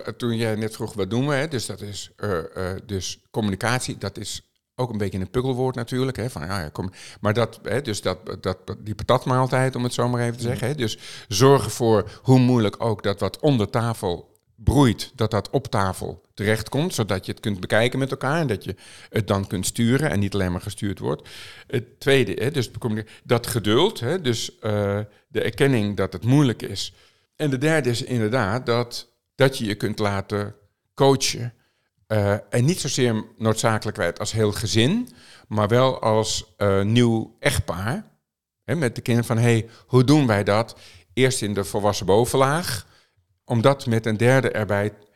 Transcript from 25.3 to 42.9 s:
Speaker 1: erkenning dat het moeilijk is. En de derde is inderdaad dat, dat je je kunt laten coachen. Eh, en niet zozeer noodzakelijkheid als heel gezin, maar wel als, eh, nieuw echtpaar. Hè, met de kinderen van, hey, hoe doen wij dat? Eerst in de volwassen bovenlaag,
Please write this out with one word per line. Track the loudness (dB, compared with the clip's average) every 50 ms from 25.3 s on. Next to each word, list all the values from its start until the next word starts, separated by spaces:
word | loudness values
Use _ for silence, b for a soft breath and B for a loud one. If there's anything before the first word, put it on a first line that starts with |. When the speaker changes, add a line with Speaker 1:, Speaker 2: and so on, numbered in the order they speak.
| -4 -4 -2
Speaker 1:
erkenning | -2 0 2 2 4 4 2 0 0 -2
dat | -2 -4 -4 -4
het | -4 0
moeilijk | 2 4 4 4 4 2 -2 -6
is. | -10 -8 -8 -8 -10 b b b b b b b b _
En | -6 -4 -2
de | -2 0
derde | 0 2 2 2 2 0
is | -2 -2 -4
inderdaad | -4 -2 0 0 0 0 0 0 0 -2 -2 -2
dat, | 0 0 0 0 -2 -6 -14 -14 _ _ _ _ _ _
dat | 2 2 2 2 0
je | -4
je | -4 -4
kunt | -2 -4 -4 -2 -2
laten | -2 -2 -2 -2 -4 -4 -4 -4 -4 -6 -10 _ _ _ _ _ _ _ _
coachen. | 2 4 4 4 4 2 -2 -4 -4 -6 -8 -10 _ _ _ _ _ _ _ _ _ _
Eh, | -2 0 0 2 2 0
en | 0 -2 -2 0 2 2
niet | 2 2 0
zozeer | -2 -4 -2 0 2 2 2 0 -4 -6 -8 -4
noodzakelijkheid | 0 0 0 2 2 2 2 0 -2 -4 -4 -2 -2 -2 -2 -4
als | -6 -4 -2
heel | 0 0 0 0
gezin, | -2 -4 0 2 4 4 4 4 0 -2 -4 B B B B B B B B
maar | -2 -2 0 2
wel | 2 4 4 2 0 0
als, | 0 2 2 2 2 0 -2 -6 -8 -10 _
eh, | -2 0 2 2 2 2
nieuw | 2 4 4 4 4 4 0 -2 -6 _ -4
echtpaar. | -2 -2 0 -2 -2 -4 -4 -4 -4 -4 -4 -6 -8 -12 _ _ _ _ _ _ _ _ _ _ _
Hè, | -6 -4
met | -2 -2 -2 -2
de | -4
kinderen | -2 0 0 2 2 2
van, | 0 2
hey, | 4 4 4 2 2 B B B B
hoe | B 4 4 6
doen | 6 6 6 6
wij | 4 4 2 4
dat? | 4 2 2 2 -2 -6 B B B B B B B 0
Eerst | 2 2 2 2 0 -4
in | -4 -2
de | -2 -4
volwassen | -2 -2 0 0 0 0 0 2
bovenlaag, | 4 4 6 4 4 4 2 2 2 2 0 -2 -4 -6 -8 -10 b